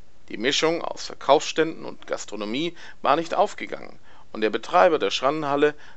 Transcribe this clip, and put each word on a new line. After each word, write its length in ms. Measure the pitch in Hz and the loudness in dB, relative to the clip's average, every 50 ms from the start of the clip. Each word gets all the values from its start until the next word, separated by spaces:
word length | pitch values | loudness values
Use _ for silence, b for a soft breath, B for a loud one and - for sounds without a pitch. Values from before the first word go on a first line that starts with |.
| - - - - - - | -12 -12 -12 -12 -10 -8
Die 80 | - | -6
Mischung 460 | - 107 135 147 - - 160 170 160 - | -2 0 0 2 2 2 2 0 0 -4
aus 240 | - - - - | -6 -6 -8 -8
Verkaufsständen 800 | - - - - - 139 151 - - - - 156 165 - 98 139 | -8 -8 -4 4 6 6 6 6 2 0 0 0 0 -2 -6 -8
und 220 | 123 - - - | -10 -10 -10 -6
Gastronomie 680 | - - - - - 101 107 104 104 113 135 165 170 170 B B B B B - | -6 -6 -6 -6 -8 -6 -6 -4 -4 -2 -2 -2 -4 -4 B B B B B 2
war 140 | 120 139 | 2 2
nicht 180 | 160 165 - - | 2 2 -2 0
aufgegangen 640 | - 202 202 - - - - - - 60 - - - b b b b b b - | 0 0 0 0 -6 -8 -8 -8 -8 -10 -12 -12 -12 b b b b b b -4
und 80 | 107 | 0
der 100 | 107 107 | 0 2
Betreiber 480 | 101 113 - - - 180 185 185 156 139 | 2 0 -2 2 6 8 8 8 6 4
der 120 | 101 98 | 2 0
Schrannenhalle 640 | - - 127 131 151 156 156 143 143 143 147 147 147 B B B B | 0 0 0 0 0 0 -2 -2 2 4 4 2 2 B B B B